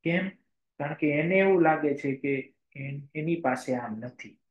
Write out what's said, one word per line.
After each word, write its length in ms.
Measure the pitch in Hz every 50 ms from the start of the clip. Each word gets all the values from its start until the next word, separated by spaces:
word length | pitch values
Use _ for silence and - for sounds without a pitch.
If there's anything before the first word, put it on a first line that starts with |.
| _
કેમ? 260 | 165 170 180 185 196 - _ _ _ _ _ _ _ _ _
કારણ 140 | 143 147 156
કે 160 | - 160 147
એને 260 | 143 147 151 170 185
એવું 260 | 190 196 196 190 175
લાગે 340 | 165 160 156 156 151 147 139
છે 200 | 143 - 139 135
કે 380 | 131 - 139 139 135 131 - _ _ _ _ _
એન-, 440 | 143 135 139 139 143 - - _ 156
એની 160 | 151 165 170
પાસે 400 | 170 165 131 127 123 - - 127
આ 120 | 123 120
નથી. 520 | 113 107 107 120 123 - - - 104 - _ _ _